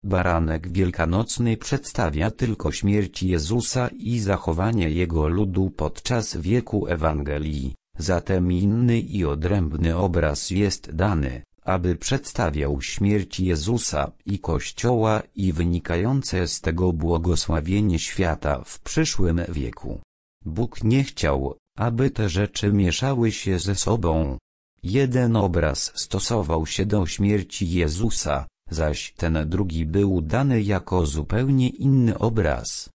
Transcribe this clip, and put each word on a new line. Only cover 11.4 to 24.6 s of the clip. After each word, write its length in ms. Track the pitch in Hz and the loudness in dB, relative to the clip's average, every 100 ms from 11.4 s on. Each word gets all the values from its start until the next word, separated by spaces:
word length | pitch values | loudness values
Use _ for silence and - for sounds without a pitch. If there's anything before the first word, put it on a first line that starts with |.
| - _ | -14 _
aby 340 | - 92 87 82 | -4 0 0 -2
przedstawiał 840 | - 135 - - 95 73 69 71 | -2 -2 -2 -2 -2 0 -2 -2
śmierć 580 | - - 101 104 95 - | -4 0 2 2 0 -2
Jezusa 720 | 92 80 80 117 - 76 69 - - | 0 0 0 0 0 0 -4 -6 -6
i 140 | 98 | -6
Kościoła 840 | - 156 - - 120 120 110 107 - - | -2 -2 -4 -2 0 2 2 0 -2 -2
i 180 | 95 | 0
wynikające 960 | 80 87 85 - 85 107 135 131 92 87 | 2 0 0 0 0 2 0 0 -2 -2
z 140 | - | -2
tego 320 | - 82 92 | -2 2 0
błogosławienie 1080 | 82 82 85 87 82 - - 78 98 104 82 | 2 2 2 2 2 2 0 0 2 2 0
świata 640 | - - 90 76 73 67 - | -2 -2 0 0 -2 -4 -6
w 140 | - | -14
przyszłym 600 | - - 160 - 90 85 87 | -4 0 2 4 4 2 -2
wieku. 520 | 80 62 - - 76 - _ _ _ - | -4 -6 -8 -10 -10 -12 _ _ _ -8
Bóg 380 | 80 113 - | -4 -4 0
nie 200 | 110 127 | 2 2
chciał, 540 | 131 - 92 69 67 - _ - | 2 -2 0 0 -2 -8 _ -4
aby 320 | 110 117 139 | -2 2 0
te 200 | 135 104 | 0 0
rzeczy 440 | 82 104 - 104 | 0 -2 0 2
mieszały 580 | 104 92 78 131 131 113 | 4 4 2 0 2 0
się 280 | 101 - 92 | 0 -2 -2
ze 160 | 90 98 | 0 0
sobą. 640 | - 113 85 80 78 65 _ _ | 2 2 2 0 0 -4 _ _